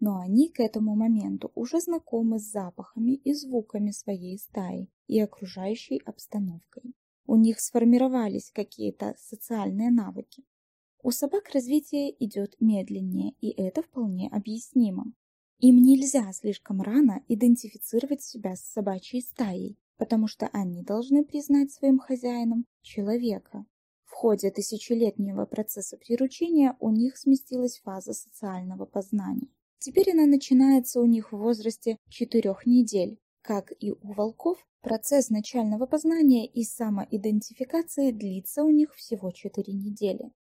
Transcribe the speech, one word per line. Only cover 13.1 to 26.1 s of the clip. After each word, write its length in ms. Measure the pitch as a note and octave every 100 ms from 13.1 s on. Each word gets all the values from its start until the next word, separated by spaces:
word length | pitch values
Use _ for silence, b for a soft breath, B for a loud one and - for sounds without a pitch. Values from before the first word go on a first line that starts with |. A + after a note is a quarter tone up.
| F#3 G3+ -
и 100 | G#3+
это 320 | - F#3 D4+
вполне 460 | E4 B3+ A3 F#3 G3
объяснимо. 840 | G#3 G#3 A3 - C4 A3 F#3 A3 - _ _ _ _
Им 180 | B3+ B3
нельзя 520 | B3 C4+ C4+ C4+ G3+
слишком 480 | F#3+ G#3+ G3 - -
рано 420 | G3 B3 C#4+ F#3+ -
идентифицировать 920 | A3+ A#3+ A#3+ G#3+ - - A3+ C#4 C#4+
себя 340 | - A#3+ G3+ F#3
с 160 | -
собачьей 500 | - G3+ F#3+ - B3
стаей, 560 | B3 - G#3+ F3+ F#3+ G#3 _ _
потому 300 | A3 A3 G#3+
что 220 | - -
они 300 | G#3 F#3 F3
должны 420 | F3+ G#3 B3+ C#4+ D4
признать 460 | D4 C#4+ C#4+ C#4
своим 300 | - C#4 C4
хозяином 640 | - B3+ B3 A#3+ A#3 A#3 A#3+ _
человека. 840 | - - G3+ A#3 A#3+ G3+ - G#3 G#3 _ _ _
В 80 | _
ходе 400 | - A#3 G3+ G3
тысячелетнего 960 | G3 G3+ G#3+ - A#3 A3+ - G3 G3 G#3
процесса 500 | - G#3+ - F#3+ -
приручения 800 | _